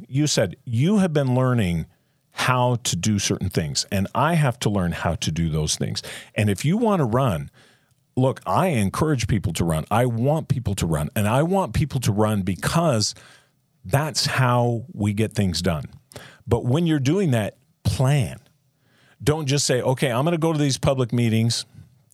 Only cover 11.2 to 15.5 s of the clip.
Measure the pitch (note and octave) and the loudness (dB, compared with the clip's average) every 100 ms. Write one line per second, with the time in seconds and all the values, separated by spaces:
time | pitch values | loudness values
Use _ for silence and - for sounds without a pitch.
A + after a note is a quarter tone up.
11.2 | G#2 B2+ E3 G3 D3 - D3+ C3 A2+ G2+ | 0 2 2 0 0 0 -2 -2 0 2
12.2 | G#2+ G#2 F#2 F2 - E3 E3+ A2 G#2 - | 2 0 -2 -4 -2 0 2 2 0 -6
13.2 | - - _ _ _ _ F#2+ C#3 D3+ - | -18 -20 _ _ _ _ -2 -2 -2 -4
14.2 | - B2+ B2+ B2 A#2+ A#2 A#2 - G#2 G#2 | -2 2 2 2 0 -2 -6 -4 -2 0
15.2 | G#2+ - G2 | -2 0 0